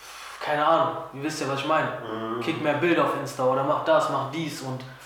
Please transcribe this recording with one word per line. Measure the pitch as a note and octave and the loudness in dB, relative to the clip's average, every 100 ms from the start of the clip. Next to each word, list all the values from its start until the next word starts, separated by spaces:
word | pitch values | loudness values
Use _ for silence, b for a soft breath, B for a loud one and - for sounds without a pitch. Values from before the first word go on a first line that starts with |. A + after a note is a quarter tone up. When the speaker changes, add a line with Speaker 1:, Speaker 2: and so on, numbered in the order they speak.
| B B B B | B B B B
Speaker 1:
keine | D3+ D3 D#3 | -2 2 4
Ahnung, | E3 E3 - - | 6 4 -2 -8
ihr | C3+ | -6
wisst | D3+ D#3 | -4 -2
ja, | C3+ | -2
was | C3+ | -2
ich | D3 | 2
meine. | D#3 - - A2+ | 2 0 -4 -6
Speaker 2:
Mhm. | A2 A2+ A#2 | -6 -4 -4
Speaker 1:
Kick | C#3 C#3+ | -2 -2
mehr | D3+ C#3+ | 0 2
Bilder | F3 D#3+ C#3 | 4 4 2
auf | C#3 | 0
Insta | C3+ - B2+ | -4 0 2
oder | C3 | 2
mach | C#3+ D3 D#3+ | 2 0 4
das, | D#3 D3+ | 4 4
mach | D3 C3 | 0 -2
dies | D#3+ D3+ - | -4 -6 -6
und, | C3 B2+ - B | -6 -8 -8 B